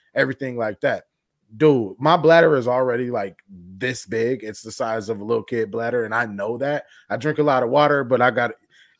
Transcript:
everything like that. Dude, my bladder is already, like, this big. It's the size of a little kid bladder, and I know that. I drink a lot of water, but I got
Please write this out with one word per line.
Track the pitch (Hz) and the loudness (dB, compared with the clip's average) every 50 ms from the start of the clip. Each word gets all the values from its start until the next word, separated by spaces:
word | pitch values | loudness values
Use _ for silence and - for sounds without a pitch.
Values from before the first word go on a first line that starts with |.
| _ _ - | _ _ -2
everything | 135 139 131 131 - 139 131 123 120 | -2 -2 -2 -2 -6 -8 -8 -6 -4
like | 113 107 104 - - | -4 -6 -4 -4 -2
that. | 139 113 90 - _ _ _ _ _ _ _ _ _ 110 | -2 -2 -4 -6 _ _ _ _ _ _ _ _ _ -2
Dude, | 107 156 156 143 123 110 95 95 - | 2 4 4 6 4 2 -2 -4 -2
my | 135 151 165 170 | 2 2 2 4
bladder | 147 160 165 165 170 160 151 | 6 6 6 8 6 6 4
is | 131 117 123 | 2 2 0
already, | 123 127 127 127 117 120 127 120 | 0 0 0 0 0 -2 -2 -4
like, | 120 110 101 98 90 _ _ _ | -4 -4 -4 -6 -8 _ _ _
this | 98 90 87 90 92 95 123 127 127 - - | -20 -20 -20 -20 -12 -6 -6 -6 -6 -6 -8
big. | - 117 113 113 120 135 113 110 | -6 -4 -2 -2 -2 -2 -4 -6
It's | 107 104 - - | -10 -12 -12 -14
the | 113 | -12
size | - - 127 113 110 113 101 98 | -8 -6 -4 -4 -4 -4 -4 -6
of | 113 101 | -6 -6
a | 101 | -4
little | 110 117 113 104 | -2 -2 -2 -4
kid | - 123 117 110 101 | -4 -4 -4 -4 -4
bladder, | 98 113 113 117 120 123 113 | -4 -6 -4 -2 -2 -2 -2
and | 107 110 | -2 -2
I | 117 120 | -2 -2
know | 110 101 98 101 107 120 120 | -2 -4 -6 -6 -6 -6 -4
that. | 135 143 147 143 - _ _ _ _ - | -4 -4 -4 -4 -6 _ _ _ _ -8
I | 101 | -6
drink | 120 120 151 151 - | -4 -2 -2 -2 0
a | 147 | 2
lot | 147 135 127 123 | 2 2 2 2
of | 117 | 2
water, | 127 147 147 147 147 143 139 | 2 4 4 4 4 2 0
but | 120 127 123 | 0 2 2
I | 120 127 | 2 2
got | 113 120 120 117 - - _ _ _ _ _ _ _ _ | 2 2 -2 -2 -4 -8 _ _ _ _ _ _ _ _